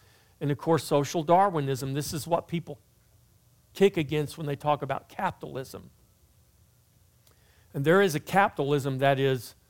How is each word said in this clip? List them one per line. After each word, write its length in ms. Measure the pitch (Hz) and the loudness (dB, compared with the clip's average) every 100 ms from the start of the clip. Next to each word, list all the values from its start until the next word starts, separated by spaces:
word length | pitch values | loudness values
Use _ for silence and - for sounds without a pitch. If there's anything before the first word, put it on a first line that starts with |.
| _ _ _ - | _ _ _ -8
And 100 | 143 | -4
of 80 | 143 | -2
course, 260 | - 160 | 0 0
social 380 | - 147 139 180 | 2 0 0 -2
Darwinism, 720 | 151 175 196 165 139 131 135 | 4 4 4 0 -4 -4 -4
this 200 | 139 139 | -6 -6
is 120 | 156 165 | -6 0
what 220 | 170 - | 0 0
people 320 | 170 160 147 _ _ _ _ _ _ _ _ _ | -6 -8 -14 _ _ _ _ _ _ _ _ _
kick 220 | - 196 190 | 2 2 2
against 440 | 143 151 143 - | -2 -2 -4 -6
when 80 | 147 | -8
they 80 | 143 | -4
talk 260 | 147 147 | -2 -2
about 260 | 135 135 - | -2 -8 -10
capitalism. 840 | - 185 - 151 135 135 - - _ _ _ _ _ _ _ _ _ _ _ _ _ _ _ _ _ _ 147 | -8 -8 -8 -12 -12 -12 -16 -20 _ _ _ _ _ _ _ _ _ _ _ _ _ _ _ _ _ _ -2
And 100 | 139 | 4
there 160 | 185 | 4
is 140 | 196 151 | 4 0
a 40 | |
capitalism 800 | - 185 208 - 139 147 139 131 | 0 2 2 0 -2 -2 -2 0
that 220 | 139 135 | 2 2
is 340 | 135 131 - - | 0 -2 -6 -20